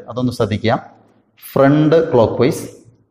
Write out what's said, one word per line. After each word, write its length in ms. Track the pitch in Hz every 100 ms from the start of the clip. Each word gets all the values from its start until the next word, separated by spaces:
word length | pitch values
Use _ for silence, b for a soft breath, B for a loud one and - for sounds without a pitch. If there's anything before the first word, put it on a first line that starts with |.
| -
അതൊന്ന് 240 | 120 127 113
ശ്രദ്ധിക്കുക. 360 | 107 104 110 127 - - _ _ _ _ -
Front 460 | - 139 151 151 165 160
ക്ലോക്ക് 280 | 123 104 -
വൈസ്, 200 | 127 - - - _ _ _